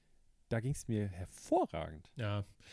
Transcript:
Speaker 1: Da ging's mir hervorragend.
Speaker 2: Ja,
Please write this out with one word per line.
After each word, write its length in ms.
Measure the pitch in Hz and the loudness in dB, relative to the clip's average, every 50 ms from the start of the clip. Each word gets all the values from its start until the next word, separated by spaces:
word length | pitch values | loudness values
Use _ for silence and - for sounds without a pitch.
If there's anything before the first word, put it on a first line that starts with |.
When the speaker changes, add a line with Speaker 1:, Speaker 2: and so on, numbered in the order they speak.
| _ _ - - _ _ _ _ _ _ | _ _ -20 -20 _ _ _ _ _ _
Speaker 1:
Da 120 | 120 113 | -2 0
ging's 260 | 110 131 147 - - - | 2 0 -2 -2 0 0
mir 200 | 113 107 104 98 | 2 2 2 2
hervorragend. 1000 | 92 87 90 - - - - - 302 359 349 - - 80 80 80 78 76 - - - | 0 -4 -8 -8 -10 -14 -2 2 4 4 4 2 0 -4 -4 -4 -6 -10 -14 -14 -6
Speaker 2:
Ja, 300 | - 117 104 104 104 101 - - _ - - | -2 0 0 0 0 -2 -4 -10 _ -20 -20